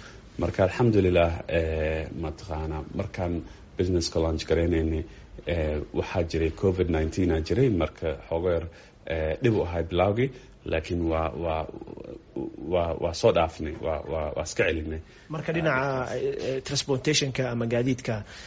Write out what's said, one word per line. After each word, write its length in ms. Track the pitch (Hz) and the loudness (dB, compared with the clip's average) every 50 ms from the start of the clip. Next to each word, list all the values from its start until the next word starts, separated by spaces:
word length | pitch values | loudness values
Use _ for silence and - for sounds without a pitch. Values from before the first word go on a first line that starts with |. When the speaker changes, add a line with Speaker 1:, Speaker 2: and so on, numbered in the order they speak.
| - - - - - - - | -16 -18 -18 -20 -20 -12 -4
Speaker 1:
Marka, 240 | - 92 87 - - 95 | -2 -2 0 2 4 2
alxamdulillaah, 720 | 92 - - 123 120 107 101 92 92 87 87 85 82 85 - - | 4 4 4 4 6 6 6 6 6 6 6 6 4 2 -2 -4
eh, 560 | - - 85 80 80 80 80 78 78 80 80 78 - | 0 0 0 2 2 0 0 0 0 0 -2 -4 -6
mataqaanaa 680 | - - 82 78 78 - - - 80 78 80 78 78 78 71 - - | -6 -6 -6 -6 -6 -8 -8 -8 -6 -4 -4 -4 -4 -6 -6 -6 -6
markaan 400 | 90 95 - - - 90 85 85 82 - - - - - - - | -6 -6 -4 -4 -4 -2 -2 -2 -2 -4 -8 -14 -18 -20 -8 -2
business-ka 440 | - 92 90 92 87 82 - - 85 | 0 0 2 2 2 0 0 0 0
launch 240 | 80 80 80 78 - | 2 2 0 -2 0
garaynaynay, 560 | - 80 82 85 87 85 80 80 80 80 80 80 - - - - - - - | 2 2 4 4 4 4 2 2 2 0 -2 -4 -6 -12 -18 -18 -18 -18 -10
eh, 380 | - 87 85 82 78 76 76 73 71 - | -6 -4 -2 0 0 0 -2 -4 -4 -4
waxaa 320 | - 78 - - - 95 85 | -2 -2 -2 0 0 -2 0
jiray 260 | 80 - 80 80 80 | 0 0 0 0 0
covid 380 | - - - 95 87 90 90 82 | 2 2 2 2 4 4 2 2
nineteen 400 | 85 80 78 80 - - 95 85 | 2 2 2 0 2 2 2 4
aa 80 | 82 80 | 2 2
jiray, 280 | 78 - 87 113 139 131 | 0 2 2 4 4 4
marka 380 | 104 85 78 76 - - - 80 76 - - | 4 2 2 0 -2 -4 -4 -2 -2 -4 -4
xoogo 240 | - 80 82 87 92 | -4 -2 0 2 2
yar, 120 | 85 82 85 85 - - - - - - - | 2 0 -2 -4 -10 -16 -20 -20 -20 -14 -8
eh, 300 | - 80 80 78 78 78 - | -4 -2 0 0 0 0 2
dhib 140 | - 120 107 | 2 2 2
u 60 | 95 | 2
ahay 200 | 76 82 87 85 82 | 0 0 -2 -2 -2
bilowgii, 440 | 82 87 87 90 101 101 113 131 143 - - - - - - - | 0 2 2 4 4 4 2 0 -2 -2 -8 -18 -20 -20 -16 -6
laakiin 380 | 85 82 80 80 - 90 85 82 82 | -4 -2 -2 -2 -2 -2 0 0 0
waa, 220 | 80 80 80 80 | 2 0 0 -2
waa, 340 | - 78 85 82 80 80 80 - - - - - 50 - - - - - - - - 67 65 - - - 67 78 | -2 -4 -2 -2 -2 -2 -4 -6 -8 -12 -12 -12 -14 -14 -14 -14 -14 -14 -16 -12 -8 -8 -8 -8 -8 -10 -4 0
waa, 260 | 90 87 85 82 80 - | 0 2 2 0 0 -2
waa 120 | - 85 82 | -2 -2 0
soo 180 | - - 117 | 4 4 6
dhaafnay, 420 | - 85 82 80 - - 80 76 - - | 6 6 4 2 0 -4 -6 -6 -6 -6
waa, 200 | - 80 78 76 - - | -4 -4 -4 -4 -4 -4
waa, 240 | 78 80 76 76 - | -4 -4 -4 -4 -4
waa 80 | - | -4
iska 220 | 78 - - - 104 | -6 -4 -2 0 2
celinay. 360 | 87 76 80 78 78 78 78 - - - - - - | 2 0 0 -2 -4 -6 -8 -10 -12 -18 -20 -14 -10
Speaker 2:
Marka 240 | 151 160 - - | -10 -6 -4 -4
dhinaca, 240 | 160 156 160 160 135 | -2 0 2 2 2
Speaker 1:
Ah, 400 | 131 135 139 135 131 127 - 117 | 2 2 0 0 -2 -2 -2 -2
Speaker 2:
eh, 200 | 127 135 139 - - | -2 -2 -2 -2 -2
eh, 200 | 85 120 131 135 | -4 -4 -4 -4
transportation-ka 880 | - - 143 135 - - 139 127 - 156 151 - 147 135 120 - 131 123 | -4 -4 -4 -2 0 0 -2 0 2 2 2 2 2 0 0 -2 -2 0
ama 160 | 120 117 117 | -2 -2 0
gaadiidka, 500 | 113 120 120 120 135 127 123 - - 113 107 98 - - - - | 0 2 2 2 2 0 0 -2 -4 -4 -4 -6 -10 -14 -16 -16